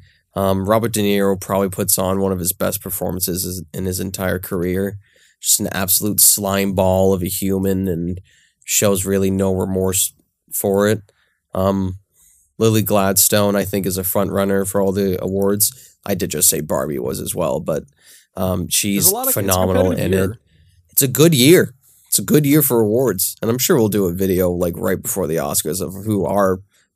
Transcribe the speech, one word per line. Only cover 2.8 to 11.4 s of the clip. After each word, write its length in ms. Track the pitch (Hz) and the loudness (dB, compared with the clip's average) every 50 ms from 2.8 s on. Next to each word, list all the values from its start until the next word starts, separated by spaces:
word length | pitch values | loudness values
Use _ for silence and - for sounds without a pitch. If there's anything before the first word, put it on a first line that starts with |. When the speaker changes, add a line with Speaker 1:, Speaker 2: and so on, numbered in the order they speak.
Speaker 1:
performances 640 | - 98 - - 95 92 87 90 90 92 85 92 98 | -8 -8 -8 -6 -6 -6 -4 -4 -4 -4 -4 -4 -4
is, 180 | 92 90 92 - - - | -6 -8 -10 -12 -12 -10
in 120 | 98 95 | -8 -6
his 140 | 95 92 95 | -6 -4 -4
entire 400 | 95 98 95 - 95 92 92 92 | -6 -8 -6 -4 -4 -2 -2 -4
career. 580 | 92 - 98 87 85 90 90 95 98 101 101 101 _ _ _ _ _ _ _ _ | -6 -6 -6 -4 -2 -2 -2 -2 -4 -4 -6 -10 _ _ _ _ _ _ _ _
Just 220 | - - - - | -4 -2 -2 -2
an 60 | 104 - | -2 -4
absolute 480 | - 92 98 90 - - - 104 95 - | -4 -4 -2 -2 -2 -2 -2 -2 0 2
slime 540 | - - - 104 101 98 98 98 98 101 95 | 2 2 2 0 0 0 0 0 0 0 0
ball 400 | 98 95 92 92 95 95 95 98 | 0 2 2 4 4 4 2 2
of 100 | 90 90 | 0 -2
a 40 | |
human 600 | 87 92 - 101 95 95 95 95 98 95 95 95 | -4 -6 -4 -4 -2 -2 0 0 0 0 0 -2
and 320 | 95 85 85 85 87 92 92 - _ _ _ _ _ _ _ - | -2 -2 -4 -4 -6 -6 -8 -12 _ _ _ _ _ _ _ -10
shows 400 | - - - 110 104 101 95 95 | -4 -2 2 2 2 2 0 0
really 260 | 98 98 98 98 95 | 0 0 0 2 0
no 220 | 95 95 98 95 95 | 0 0 0 0 0
remorse 600 | 92 95 95 95 92 95 95 92 95 - - _ _ _ _ _ _ _ - | 0 -2 -2 -2 0 0 0 0 -2 -2 -4 _ _ _ _ _ _ _ -12
for 360 | - - - 101 98 98 101 | -8 -4 0 2 2 4 4
it. 140 | 104 110 110 - _ _ _ _ _ _ _ | 2 2 0 -4 _ _ _ _ _ _ _